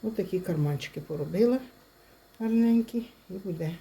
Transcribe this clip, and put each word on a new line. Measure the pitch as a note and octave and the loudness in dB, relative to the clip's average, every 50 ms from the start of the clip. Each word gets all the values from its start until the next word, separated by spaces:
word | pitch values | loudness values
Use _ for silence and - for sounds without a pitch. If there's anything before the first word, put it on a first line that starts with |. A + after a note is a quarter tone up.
| - | -4
От | A3 A3 | -4 -4
такі | - G3 F#3 - F#3 | -4 -4 -2 -2 -4
карманчики | F3+ - E3+ D3+ D3 D3 C#3+ C3+ - - - D3 | -2 -2 0 0 2 0 0 -2 -6 -8 -10 -12
поробила | D3 - D#3 - D3 D3+ E3 F#3 A3 A#3+ B3 C4 B3+ - - - - _ _ _ _ _ - _ _ _ _ - | -10 -8 -6 -6 -6 -4 2 4 4 4 4 2 -2 -6 -20 -20 -20 _ _ _ _ _ -20 _ _ _ _ -6
гарненькі | A3 A3+ A3+ A3+ A#3 A#3 A#3 A#3 A3+ A3+ - A#3+ A3+ - - _ _ _ | -2 2 4 4 6 6 6 4 2 2 -2 -6 -6 -6 -14 _ _ _
і | F#3 | -12
буде. | F#3+ - G3 E3+ D#3+ E3+ D#3 E3+ E3+ | -10 -8 -8 -6 -4 -4 -6 -6 -8